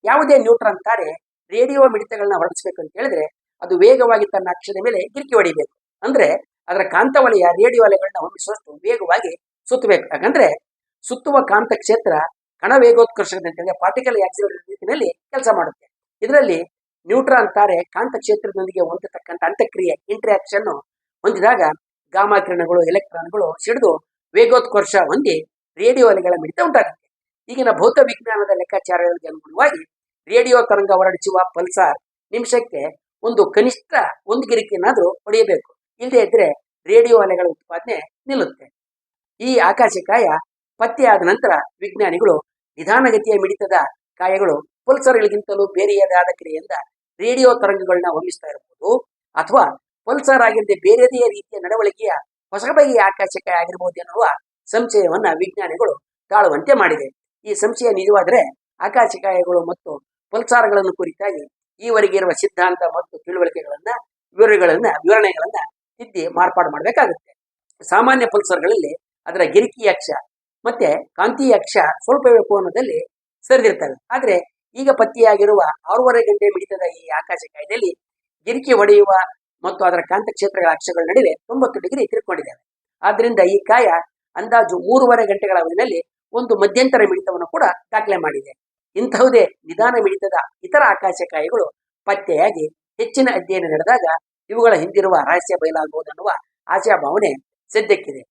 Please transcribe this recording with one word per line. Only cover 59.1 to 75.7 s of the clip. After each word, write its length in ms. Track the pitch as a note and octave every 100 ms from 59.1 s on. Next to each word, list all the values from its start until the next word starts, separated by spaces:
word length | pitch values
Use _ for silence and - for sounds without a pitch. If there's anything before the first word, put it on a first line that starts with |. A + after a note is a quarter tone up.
| F#3 G3 F#3 F3+ F3
ಮತ್ತು 360 | E3 F3 - D3 _ _ _
ಪಲ್ಸಾರ್‌ಗಳನ್ನು 680 | A3 A#3 A#3+ A3 G3+ F#3+ F#3
ಕುರಿತಾಗಿ 520 | F3 - G3+ E3 C#3+ _ _ _
ಈವರೆಗೆ 380 | A3+ A3 G3+ F#3+
ಇರುವ 120 | F#3
ಸಿದ್ಧಾಂತ 540 | D#3 - - F3+ F3
ಮತ್ತು 360 | E3+ E3+ - D#3
ತಿಳುವಳಿಕೆಗಳನ್ನ, 720 | - F3+ E3+ E3 D3 D3 A3 A#3+ _ _ _ F3+
ವಿವರಗಳನ್ನ, 480 | A3 G#3 F3 E3 A3+ D3
ವಿವರಣೆಗಳನ್ನ 600 | D#3+ A3 G#4+ - - F#3+ D3 _ _ _
ತಿದ್ದಿ 300 | A#3+ F#3 E3
ಮಾರ್ಪಾಡು 420 | E3+ F3 F3+ E3
ಮಾಡ್ಬೇಕಾಗುತ್ತೆ. 600 | D3 C4 - C5 - _ _ _ _ _ _
ಸಾಮಾನ್ಯ 420 | - G3 B3 C4 A#3
ಪಲ್ಸರ್‌ಗಳಲ್ಲಿ 680 | G#3 - F#3 E3+ A3 - - _ _ -
ಅದರ 140 | F3+ F3
ಗಿರಿಕಿ 380 | G3 A#3+ B3+ G#3+
ಅಕ್ಷ 220 | F3+ - C#3+ - _ _ _
ಮತ್ತೆ 400 | A#3 A#3+ F3 D#3+
ಕಾಂತೀಯ 480 | - - G#3 B3+ C4+
ಅಕ್ಷ 220 | G#3+ - G#3
ಸ್ವಲ್ಪವೇ 640 | D#3 - - C#4 C4 A#3 -
ಕೋನದಲ್ಲಿ 580 | G3+ F#3 A#3 C4 - - _ _ _
ಸರಿದಿರ್ತವೆ. 640 | - B3+ A3 - D3+ C3 _
ಆದ್ರೆ 260 | B3+ A#3+ F3+ - _ _
ಈಗ 160 | A3+ C4+ C4+
ಪತ್ತೆಯಾಗಿರುವ 600 | A3 - A3 G3+ G3+ G#3 D#3